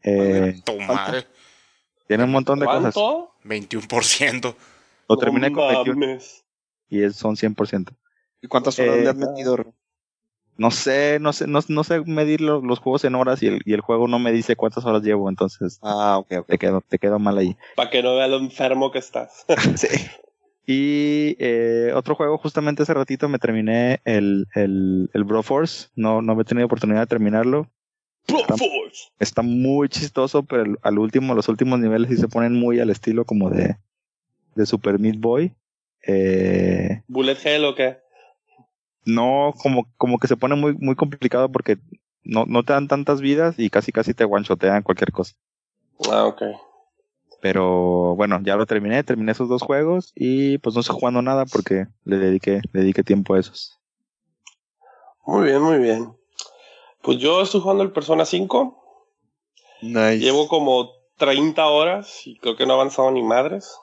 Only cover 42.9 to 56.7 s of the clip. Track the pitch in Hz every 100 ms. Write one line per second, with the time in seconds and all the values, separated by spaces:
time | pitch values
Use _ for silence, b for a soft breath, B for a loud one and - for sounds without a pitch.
42.9 | 143 143 143 139 143 165 165 110 101 -
43.9 | - 113 - 110 101 101 87 95 101 98
44.9 | 92 92 90 90 _ _ _ _ _ _
45.9 | _ 107 110 110 - 107 104 - _ _
46.9 | _ _ _ _ _ 98 95 92 90 90
47.9 | 90 87 87 104 92 98 98 107 110 101
48.9 | 123 147 123 110 110 123 123 123 143 156
49.9 | 180 - - 127 131 139 139 - 113 120
50.9 | - 123 123 123 135 131 113 98 95 95
51.9 | _ - 98 95 95 - 98 - 95 95
52.9 | 98 98 101 98 95 92 - - _ _
53.9 | _ _ _ _ _ - _ _ _ b
54.9 | b b b - 147 165 139 156 156 120
55.9 | 110 117 113 _ - B B B